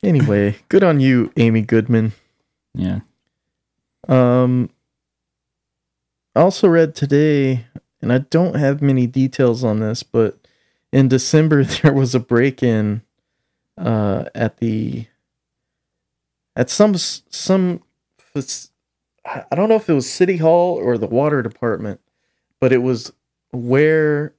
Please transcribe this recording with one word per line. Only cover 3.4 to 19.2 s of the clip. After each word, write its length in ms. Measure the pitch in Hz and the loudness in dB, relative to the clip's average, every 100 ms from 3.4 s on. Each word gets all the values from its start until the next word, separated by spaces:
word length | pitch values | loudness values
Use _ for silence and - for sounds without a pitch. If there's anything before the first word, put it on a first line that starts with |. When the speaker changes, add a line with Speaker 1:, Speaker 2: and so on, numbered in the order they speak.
| _ _ _ _ _ _ - | _ _ _ _ _ _ 0
Speaker 1:
Um, 640 | 127 123 123 127 127 123 _ _ _ _ _ _ _ _ _ _ _ _ _ _ _ _ - | 2 4 2 2 0 -4 _ _ _ _ _ _ _ _ _ _ _ _ _ _ _ _ 2
I 60 | |
also 260 | 170 185 202 | 2 4 2
read 260 | 165 160 | 4 2
today, 720 | - 143 143 156 147 135 131 113 - _ _ | 0 0 2 2 2 0 -2 -6 -20 _ _
and 100 | - | -2
I 60 | 120 | -2
don't 360 | 147 165 180 139 | 0 0 0 0
have 280 | 139 139 | -2 0
many 240 | 143 131 120 | 0 2 0
details 560 | 131 131 - 127 117 | 0 -4 0 0 0
on 160 | 127 107 | -2 -2
this, 240 | 107 107 | -4 -6
but 340 | - 117 110 - _ _ _ _ _ | -4 0 -2 -2 _ _ _ _ _
in 160 | 127 135 | 0 2
December 560 | 127 - 156 156 151 | 2 2 2 2 2
<laughs> 180 | 127 - | 0 2
there 100 | 160 | 2
was 220 | 139 131 | 2 0
a 60 | 123 | -2
break-in, 840 | 117 120 131 127 123 110 107 104 - _ _ _ _ _ _ - | 0 0 0 0 -2 0 -2 -4 -8 _ _ _ _ _ _ -10
uh, 460 | 175 113 104 95 - - | -4 -2 -2 -4 -6 -6
at 220 | 113 _ | -6 _
the, 500 | 117 110 113 127 110 _ _ _ _ _ _ _ _ _ _ _ _ _ _ - | -6 -4 -6 -8 -14 _ _ _ _ _ _ _ _ _ _ _ _ _ _ -6
at 140 | 123 | -4
some 240 | - 214 | 2 2
s-, 300 | 185 - - _ | 2 -4 -8 _
some 500 | - - 190 180 175 _ _ _ _ | -14 -2 0 0 -4 _ _ _ _
fac-, 500 | _ 147 131 - - _ _ _ _ _ | _ -10 -8 -12 -14 _ _ _ _ _